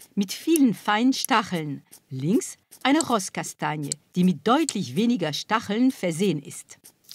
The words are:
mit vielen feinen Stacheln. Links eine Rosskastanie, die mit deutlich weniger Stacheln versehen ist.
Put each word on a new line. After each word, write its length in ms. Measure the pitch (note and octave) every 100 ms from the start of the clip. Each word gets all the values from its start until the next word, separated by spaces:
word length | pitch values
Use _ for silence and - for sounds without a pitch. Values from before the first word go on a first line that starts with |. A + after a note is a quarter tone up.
| -
mit 180 | - G3+
vielen 420 | - - E4 C4+
feinen 400 | F#3+ - G#3 B3
Stacheln. 720 | C4 - A#3+ F3+ F3 D3+ C#3 - - -
Links 480 | C3 C#3+ B3 - - _ -
eine 220 | B3+ D4 E4+
Rosskastanie, 840 | A3+ F#3 - D#3 - D3+ D#3 C#3+ - _ -
die 80 |
mit 240 | F3+ D#3+ -
deutlich 480 | C4+ D#4+ G#3+ B2+ C3
weniger 380 | A#3+ A#3+ D#3+
Stacheln 580 | D3 - G#3+ - G#3 B3+
versehen 500 | - F3+ D#3 G3 D3+
ist. 360 | D3 - - - - _ _